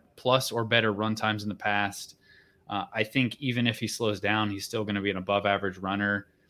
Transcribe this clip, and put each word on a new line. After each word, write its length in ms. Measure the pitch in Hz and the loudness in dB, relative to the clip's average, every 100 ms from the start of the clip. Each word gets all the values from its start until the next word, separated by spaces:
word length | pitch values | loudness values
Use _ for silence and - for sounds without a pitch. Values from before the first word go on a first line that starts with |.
| _ - | _ -4
plus 340 | 127 127 127 | 2 2 2
or 140 | 113 107 | -2 2
better 260 | 117 113 | 4 4
run 240 | 101 110 110 | 2 0 0
times 280 | 110 107 | 0 0
in 60 | 101 | -4
the 60 | 98 | -4
past. 640 | 104 104 101 - - - _ - _ _ - | -2 0 0 -4 -14 -18 _ -20 _ _ -8
Uh, 160 | 101 92 | -6 -4
I 100 | 113 | -2
think 340 | 110 139 123 - | 0 2 0 -2
even 280 | 139 120 120 | -2 2 0
if 120 | 113 | 0
he 80 | 110 | -4
slows 320 | - 117 101 | -2 -2 0
down, 300 | 101 107 107 | 0 2 0
he's 160 | 101 - | -2 -4
still 180 | 113 | -4
gonna 180 | 107 101 | -2 0
be 100 | 98 | 0
an 60 | 95 | -2
above 280 | 92 101 101 | 0 2 4
average 320 | 98 98 92 | 2 0 -4
runner 500 | 95 101 101 101 - _ _ | -4 0 0 -2 -4 _ _